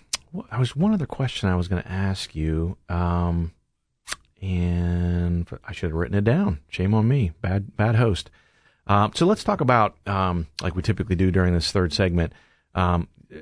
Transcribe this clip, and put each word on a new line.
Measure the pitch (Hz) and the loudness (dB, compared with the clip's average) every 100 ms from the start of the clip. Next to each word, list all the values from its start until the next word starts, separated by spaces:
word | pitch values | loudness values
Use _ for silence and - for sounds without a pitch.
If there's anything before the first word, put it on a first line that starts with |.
| _ - _ 170 | _ -14 _ -12
wh-, | - | -8
I | 113 | -4
was | 127 139 | -2 0
one | 190 | 0
other | 214 139 | 0 -2
question | - 127 - 98 | -4 -6 -2 0
I | 90 | 0
was | 90 | 0
gonna | 92 - | -4 -4
ask | 95 98 95 - 78 | -4 -2 -4 -8 -4
you, | 78 78 82 92 _ | -2 0 -2 -6 _
um, | 87 87 87 87 85 85 - _ _ _ _ - - _ _ | -2 0 0 0 0 -2 -6 _ _ _ _ -16 -16 _ _
and | 95 90 87 87 87 87 87 87 87 87 87 - - | -4 -2 0 0 0 0 0 0 0 -2 -4 -10 -14
I | |
should | - 87 | -6 -4
have | 80 | -4
written | 85 101 | -2 0
it | |
down. | 101 143 202 78 _ | 2 2 0 -2 _
Shame | - 92 | -4 0
on | 110 110 | 2 2
me. | 139 98 - | 2 0 -2
Bad, | 92 95 101 - | -2 -2 -4 -2
bad | 107 113 | 2 4
host. | 120 95 - _ _ _ _ _ - | 2 0 -6 _ _ _ _ _ 0
Um, | 101 104 - | 2 2 2
so | 165 | 2
let's | 214 | 2
talk | - 202 | 0 -2
about, | 131 123 104 - - | 2 4 2 -2 -4
um, | 98 92 87 85 - | 0 0 0 -4 -6
like | 92 87 | -4 -4
we | |
typically | 85 101 95 90 | -2 -2 0 2
do | 92 | 2
during | 90 90 | 4 4
this | 87 82 | 2 0
third | 101 87 | 0 0
segment, | - 98 87 82 - _ _ _ - | 2 2 2 0 -4 _ _ _ -2
um, | 90 87 82 _ - 80 | 0 0 -2 _ -20 -12